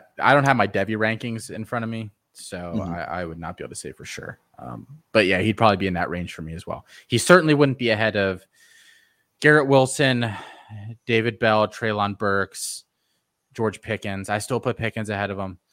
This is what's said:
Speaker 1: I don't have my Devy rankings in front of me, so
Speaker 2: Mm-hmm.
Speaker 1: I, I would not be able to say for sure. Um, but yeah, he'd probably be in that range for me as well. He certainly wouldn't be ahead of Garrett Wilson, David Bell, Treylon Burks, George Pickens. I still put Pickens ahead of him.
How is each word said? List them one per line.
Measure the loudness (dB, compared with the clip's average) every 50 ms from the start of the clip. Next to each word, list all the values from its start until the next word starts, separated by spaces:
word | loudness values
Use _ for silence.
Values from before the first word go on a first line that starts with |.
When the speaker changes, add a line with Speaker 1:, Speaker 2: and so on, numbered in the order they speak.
| -4 _ _ 0
Speaker 1:
I | 4 6 6
don't | 6 6
have | 4 4
my | 4 2 0
Devy | 0 -2 -2 -2 -2
rankings | -2 0 -2 -2 -4 -6 -8 -8 -8 -10 -10
in | -10 -10 -8
front | -6 -6 -6 -6
of | -6
me, | -8 -8 -10 -12 -14 _ _ _ _
so | -20 -18 -14 -12 -10 -10 -6 -6
Speaker 2:
Mm-hmm. | -6 -6 -6 -6
Speaker 1:
I, | -8 -8
I | -8 -6 -6 -6
would | -8 -10 -10
not | -10 -12 -10
be | -12 -12
able | -12 -12
to | -12
say | -14 -14
for | -14 -14 -16
sure. | -14 -14 -12 -12 -14 -16 -16 _ _ _ -18
Um, | -16 -14 -14 -14 -16 -18 -20 -20 _ _
but | _ 4 4
yeah, | 4 4 2
he'd | 2 0 2
probably | 4 4 4 4 4
be | 0 -2
in | 0
that | -2 -2 -4
range | -4 -6 -8 -8 -10
for | -12 -12
me | -12 -12
as | -12 -10
well. | -10 -12 -12 -12 _ -20 -20 -8 _
He | -2 -2
certainly | 6 6 6 6 8 4 4
wouldn't | 4 4 2 2 0
be | 0 0
ahead | 0 2 0 0 2
of | 2 0 0 0 -4 -8 _ _ _ _ _ _ _ _ _ _ _ _ _ _ _ _ _ _ _
Garrett | 4 6 6 6 6
Wilson, | 6 6 6 6 4 2 2 2 2 2 2 0 -2 -4 -8 -12 -18 -20 -20 -20 _ -18 -16 -14 -14 -16 -16 _
David | 0 2 2 2 0 -2 2
Bell, | 2 4 4 4 2 2
Treylon | 0 -4 -4 -4 -2 0 -2 -2 -2
Burks, | -4 -2 -2 0 0 -2 -4 -6 -10 -10 -10 -10 -12 -16 _ _ _ _ _ _ _ _ _ _ _ _ _ _
George | -4 -4 -4 -4 -6 -8
Pickens. | -8 -8 -6 -6 -8 -8 -8 -4 -4
I | -4 -4
still | -2 -2 -4 -2
put | -2 -4 -4 -4
Pickens | -6 -6 -6 -6 -6 -6
ahead | -4 -4 -4 -4
of | -4 -6
him. | -8 -8 -10 -14 _ _